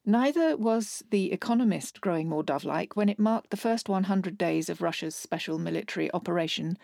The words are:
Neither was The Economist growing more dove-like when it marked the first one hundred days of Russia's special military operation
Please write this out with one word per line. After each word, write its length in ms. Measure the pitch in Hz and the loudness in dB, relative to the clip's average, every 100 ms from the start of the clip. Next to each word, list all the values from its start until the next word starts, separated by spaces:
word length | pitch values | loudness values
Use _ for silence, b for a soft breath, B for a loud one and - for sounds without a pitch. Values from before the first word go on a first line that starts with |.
| - | 2
Neither 500 | 233 269 302 320 285 | 4 4 4 4 4
was 480 | 226 226 214 - - | 2 2 -2 -8 -2
The 200 | 202 190 | 0 0
Economist 680 | 170 - 233 233 170 - - | -2 0 2 4 2 -4 -4
growing 300 | 196 165 160 | -2 0 0
more 120 | 151 | -2
dove-like 540 | 156 143 147 156 - 208 | 0 -2 0 -2 -2 0
when 140 | 208 | 2
it 80 | 202 | 4
marked 320 | 214 220 - | 2 2 -2
the 80 | 202 | -4
first 320 | 233 226 - | 0 -2 0
one 140 | 190 | 0
hundred 340 | 190 190 185 202 | 2 0 0 -2
days 320 | 170 160 160 | 0 0 -2
of 100 | 165 | -2
Russia's 340 | 175 156 160 | -2 -2 -6
special 440 | - - 165 - 160 | -8 -6 -6 -4 -4
military 520 | 165 165 - 180 160 | -2 -4 -4 -4 -2
operation 640 | 180 - 175 160 - 160 185 | -2 -2 0 0 -2 -4 -6